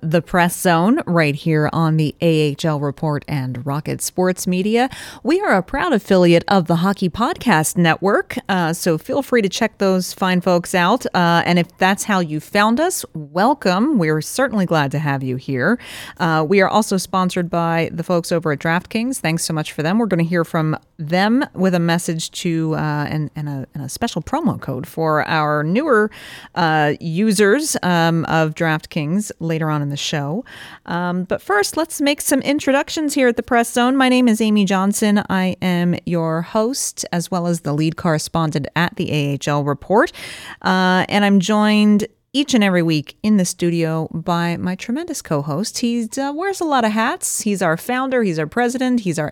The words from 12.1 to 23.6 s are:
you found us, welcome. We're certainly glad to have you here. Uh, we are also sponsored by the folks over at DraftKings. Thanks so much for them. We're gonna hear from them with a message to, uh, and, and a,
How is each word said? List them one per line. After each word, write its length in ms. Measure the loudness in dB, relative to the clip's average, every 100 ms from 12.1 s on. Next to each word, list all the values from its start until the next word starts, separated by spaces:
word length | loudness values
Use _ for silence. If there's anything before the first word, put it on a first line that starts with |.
| -2
you 220 | 0 -4
found 400 | -2 2 2 2
us, 240 | 0 -2 -8
welcome. 840 | -12 -6 0 2 2 0 2 2 2
We're 240 | 2 0
certainly 460 | -2 -2 -2 0 0
glad 240 | 2 0
to 80 | -2
have 240 | -2 -2
you 140 | -2 -6
here. 420 | -4 -2 0 0 -4 -16 -16 -4
Uh, 260 | 0 0 2
we 120 | 2
are 60 | 4
also 280 | 2 0 -2
sponsored 520 | -2 -2 0 -2 -2
by 420 | -2 0 0 -2
the 100 | -4
folks 300 | -2 -2 0
over 180 | -2 -2
at 80 | -2
DraftKings. 600 | 0 -2 -2 -4 -4 -2
Thanks 240 | -2 -2
so 100 | -2
much 160 | -4 -4
for 140 | -4
them. 140 | 0 0
We're 80 | 0
gonna 180 | 0
hear 180 | 0 0
from 340 | 0 -2 -2 -4 -8 -14
them 460 | -4 0 2 2 0
with 220 | 0 0 2
a 40 |
message 520 | 2 0 -2 -6 -8
to, 420 | -6 -4 -2 -2
uh, 320 | -2 -2 -2 -2
and, 220 | -4 -4 -6
and 120 | -8
a, 200 | -8